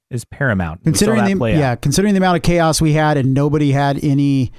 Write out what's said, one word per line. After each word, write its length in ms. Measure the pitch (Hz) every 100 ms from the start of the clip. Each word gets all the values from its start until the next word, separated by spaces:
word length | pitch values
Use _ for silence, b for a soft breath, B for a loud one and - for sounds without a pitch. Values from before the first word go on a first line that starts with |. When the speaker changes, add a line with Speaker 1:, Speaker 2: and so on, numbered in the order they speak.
| -
Speaker 1:
is 140 | 123
paramount. 560 | - - 135 98 85 82
We 60 | 160
saw 40 |
Speaker 2:
Considering 280 | 151 208 220
Speaker 1:
that 80 | 202
Speaker 2:
the, 60 | 190
Speaker 1:
play 180 | 120
out. 40 | 160
Speaker 2:
yeah, 160 | 135 120
considering 380 | 143 139 208
the 40 | 190
amount 180 | 185 170
of 40 |
chaos 380 | - 175 160 151
we 140 | 160
had 220 | 151 151 147
and 160 | 131
nobody 360 | 135 147 151 147
had 320 | 135 143 139
any, 480 | - 143 143 135 123